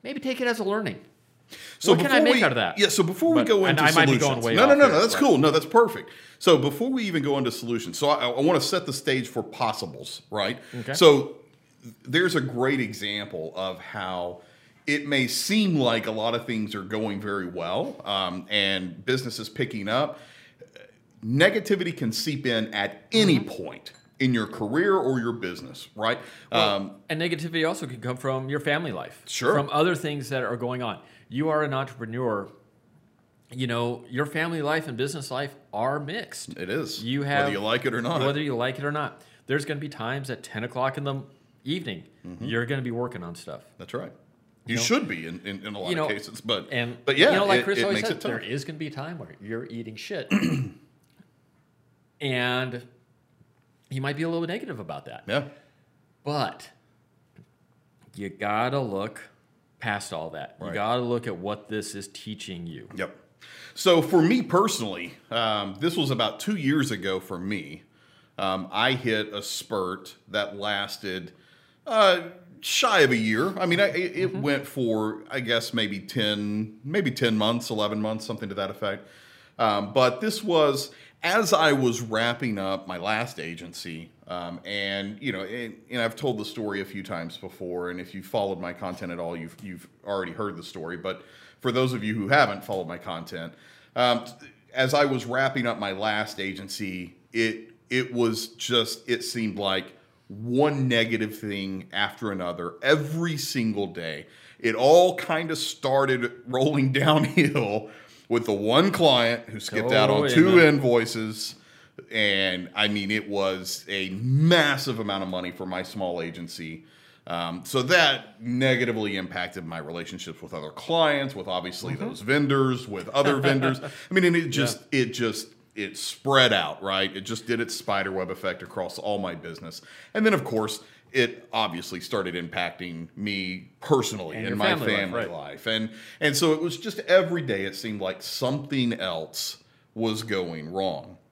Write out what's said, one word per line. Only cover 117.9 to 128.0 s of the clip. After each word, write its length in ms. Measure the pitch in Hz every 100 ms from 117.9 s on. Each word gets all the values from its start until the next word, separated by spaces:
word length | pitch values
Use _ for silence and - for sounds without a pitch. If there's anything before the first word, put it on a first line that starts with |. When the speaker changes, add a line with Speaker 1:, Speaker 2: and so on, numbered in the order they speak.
| 180 151 131 - -
Speaker 2:
negatively 760 | 117 123 131 123 120 110 104 98
impacted 500 | 87 90 90 98 82
my 120 | 82
relationships 640 | 73 85 82 87 - 80
with 120 | 73
other 180 | 82 76
clients, 640 | - - 165 160 143 135 101
with 120 | 92
obviously 460 | 92 90 - -
Speaker 1:
Mm-hmm. 120 | 131 220
Speaker 2:
those 140 | -
vendors, 640 | 101 143 143 139 131 123 -
with 220 | 98 85
other 280 | 139 143 139
Speaker 1:
<laughs> 20 |
Speaker 2:
vendors. 400 | 139 135 131 131
I 340 | 147 - -
mean, 120 | 190 180
and 100 | 170
it 140 | 160
just, 320 | 131 135 107 -
Speaker 1:
Yeah. 120 | 139
Speaker 2:
it 100 | 113
just, 340 | 120 117 104 - - _ 107
it 220 | 98 -
spread 540 | - - 135 135 127
out, 320 | 101 78 76
right? 320 | 98 95 98 98
It 60 |
just 260 | 101 113 117
did 140 | 117
its 120 | 120 -
spider 360 | - 98